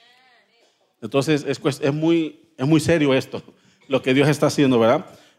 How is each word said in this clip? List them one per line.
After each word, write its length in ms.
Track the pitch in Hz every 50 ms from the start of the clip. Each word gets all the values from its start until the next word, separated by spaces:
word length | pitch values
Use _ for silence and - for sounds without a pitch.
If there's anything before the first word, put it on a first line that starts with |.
| _ 254 254 262 262 254 _ _ _ _ _ _ _ _ _ _ _ _ _ _ 117
Entonces, 400 | 104 127 139 131 156 156 143 147
es, 140 | 143 127 -
cues-, 220 | - 156 131 -
es 100 | - 139
muy, 480 | 147 151 156 165 170 165 160 151 - _ _ _ _
es 100 | - 131
muy 140 | 147 160 151
serio 320 | 156 165 165 165 147 139
esto, 300 | 131 135 131 - - 101 - - - _ _ _ _ _ _ -
lo 120 | 135 120
que 140 | - 135 131
Dios 120 | 139 143
está 200 | 151 143 - 156
haciendo, 320 | 139 - - 143 131 127 113
¿verdad? 260 | 113 113 135 165 180 - - - _ _ _